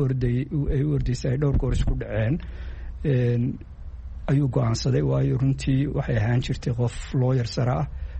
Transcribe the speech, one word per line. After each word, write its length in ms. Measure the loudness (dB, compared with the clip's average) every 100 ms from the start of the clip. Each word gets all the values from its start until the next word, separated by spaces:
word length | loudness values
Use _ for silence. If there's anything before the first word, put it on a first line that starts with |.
orday-, 460 | 2 2 0 0 0
u, 180 | -2 0
ay 100 | 2
u 120 | 2
ordaysay 380 | 0 0 -2 0
ay 60 | 0
dhowr 180 | 2 2
goor 140 | 2
isku 200 | 2 2 0
dhaceen, 400 | -2 0 0 0 -4 -10 -10 -10 -10 -4
een, 540 | 0 2 2 2 0 -4 -10 -14 -12 -12 -12 -8 0
ayuu 220 | 2 2
go'aansaday. 540 | 2 0 0 2 2
Waayo 340 | 2 2 2 2
runtii 500 | 2 2 2 2 2
waxay 300 | 0 0 0
ahaan 240 | 2 2
jirtay 320 | 0 -2 -2
qof 400 | 0 0 -2 -4
lawyer 320 | 0 2 2 0
sare 260 | 0 0
ah. 140 | 0 -2 -6 -8